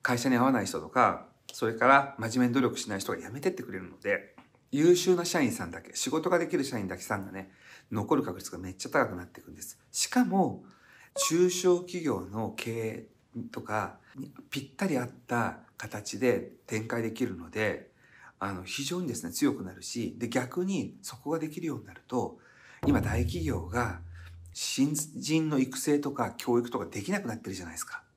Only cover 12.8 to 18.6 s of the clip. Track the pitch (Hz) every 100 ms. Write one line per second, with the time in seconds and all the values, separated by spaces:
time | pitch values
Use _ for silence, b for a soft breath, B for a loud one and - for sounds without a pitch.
12.8 | 110 - - _ _ 117 120 - - 107
13.8 | 92 - b 135 135 - - 139 - -
14.8 | 196 135 120 - - 117 101 - - -
15.8 | - 104 - 101 123 98 - - - 110
16.8 | 117 117 113 110 123 92 82 107 107 85
17.8 | - B B B B _ 98 92